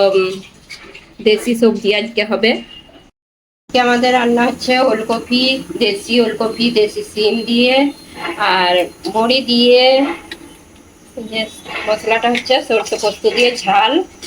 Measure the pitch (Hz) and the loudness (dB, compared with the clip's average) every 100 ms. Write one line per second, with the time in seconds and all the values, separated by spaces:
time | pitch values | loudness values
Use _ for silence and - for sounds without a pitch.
0 | 196 190 185 190 - - - - - - | 4 2 0 -4 -14 -20 -20 -20 -20 -20
1 | - - 214 214 240 226 226 - - 208 | -20 -2 0 2 0 2 2 2 0 0
2 | 226 - 214 190 220 294 - - - - | -2 -4 -2 0 0 0 -6 -20 -20 -20
3 | _ _ _ _ _ _ - 254 240 240 | _ _ _ _ _ _ -4 0 2 2
4 | 254 247 240 240 247 254 - 254 262 220 | 2 2 2 2 0 -2 -2 0 2 0
5 | - 233 - 247 254 262 - 170 220 196 | -2 -6 -2 0 0 -2 -6 -2 -2 -2
6 | - 240 220 - 220 226 233 214 208 208 | -2 0 0 -2 -4 -2 0 2 0 -2
7 | 208 214 214 233 226 233 247 269 285 - | -8 -2 -2 -2 0 0 2 2 0 -4
8 | - - - 339 202 185 175 180 170 - | -16 -12 -10 -2 0 2 2 0 -2 -6
9 | - 214 233 262 233 240 240 247 254 262 | -6 -2 0 0 0 2 4 6 6 4
10 | 285 339 - - - - - - - - | 0 -4 -14 -20 -20 -20 -20 -20 -20 -20
11 | - - 220 220 214 - - - - 214 | -20 -16 -8 -6 -8 -10 -14 -6 -4 -2
12 | 220 226 233 240 - 262 285 226 202 208 | 0 0 0 0 0 0 0 -2 -2 -4
13 | 214 196 220 208 247 240 190 196 220 311 | -4 -2 -2 2 0 0 0 2 2 0
14 | - - | -2 -10